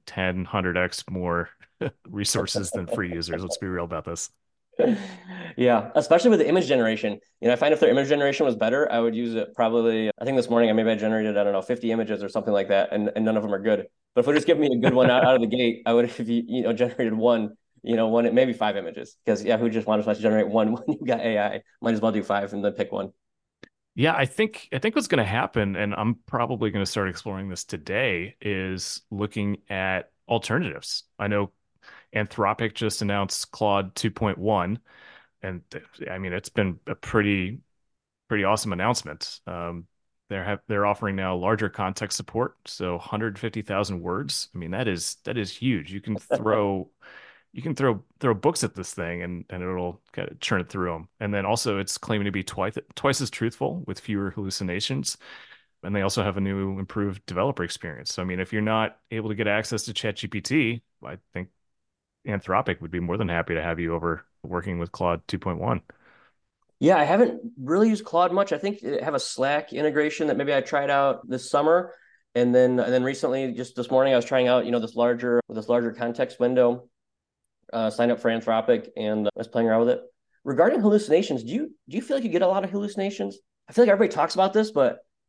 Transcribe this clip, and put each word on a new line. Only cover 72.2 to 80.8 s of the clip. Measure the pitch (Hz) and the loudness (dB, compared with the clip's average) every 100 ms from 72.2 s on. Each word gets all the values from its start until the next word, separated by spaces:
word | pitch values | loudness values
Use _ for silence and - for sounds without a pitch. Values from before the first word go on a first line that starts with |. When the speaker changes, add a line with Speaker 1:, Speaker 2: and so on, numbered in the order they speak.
| _ | _
Speaker 2:
And | 120 123 | 0 4
then, | 123 127 123 | 6 6 4
and | 120 | 2
then | 127 | 2
recently, | 127 131 147 131 131 | 0 0 -2 0 -2
just | 120 127 - | -6 -8 -8
this | 120 | 0
morning, | 131 135 | 4 6
I | 127 | 4
was | 120 | 4
trying | 135 123 | 4 4
out, | 123 117 | 4 2
you | |
know, | 120 | 0
this | 110 117 | 0 2
larger, | 120 120 123 120 - | 2 2 2 2 0
this | 110 107 | -4 0
larger | 120 117 | 0 0
context | - 120 120 127 - | -2 -4 -2 -4 0
window, | 123 127 120 123 - _ _ _ _ _ _ _ - | 2 4 4 2 -6 _ _ _ _ _ _ _ -8
uh, | 113 110 | -4 -2
signed | 107 120 | 2 2
up | 117 | 2
for | 117 | 0
Anthropic, | 113 113 113 113 113 - - | 0 0 2 2 0 -2 -6
and | 110 107 104 | -2 0 -2
I | - | -4
was | 117 | -4
playing | - 113 | 0 2
around | 110 | 4
with | 117 | 4
it. | 123 - _ _ _ | 2 -4 _ _ _
Regarding | - 131 190 285 | -2 2 4 4